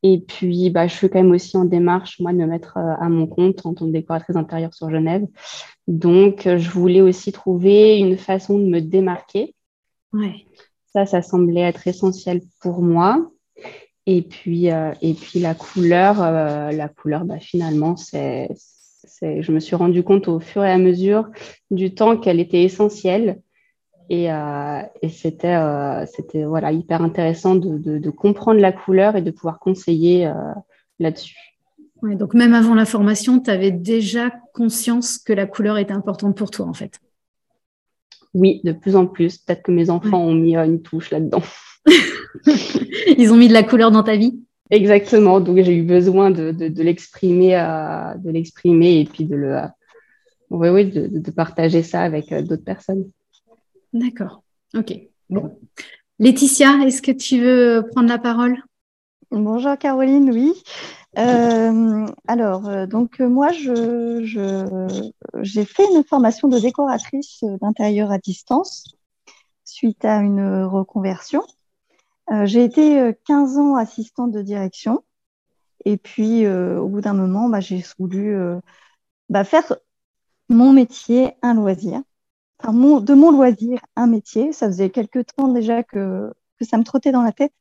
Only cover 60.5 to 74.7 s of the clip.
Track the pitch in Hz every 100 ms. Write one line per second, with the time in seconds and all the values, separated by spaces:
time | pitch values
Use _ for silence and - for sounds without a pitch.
60.5 | 370 - - - - _ - 240 247 233
61.5 | 226 226 226 226 214 214 - - 233 220
62.5 | 190 202 196 190 220 240 - 254 254 285
63.5 | 339 277 233 226 240 233 233 226 220 196
64.5 | 196 190 190 185 190 214 _ - - 196
65.5 | 208 208 - 403 339 285 285 226 233 285
66.5 | 247 226 262 285 247 - 269 285 - 220
67.5 | 196 202 220 214 208 208 196 - 180 _
68.5 | 254 381 - - _ _ _ _ _ _
69.5 | _ - - 226 214 226 214 202 202 196
70.5 | 190 190 190 190 220 190 180 - 285 415
71.5 | _ _ _ _ _ _ _ - 214 202
72.5 | 226 240 240 302 285 240 - - 285 277
73.5 | 277 285 269 220 - 220 - 247 208 196
74.5 | 202 190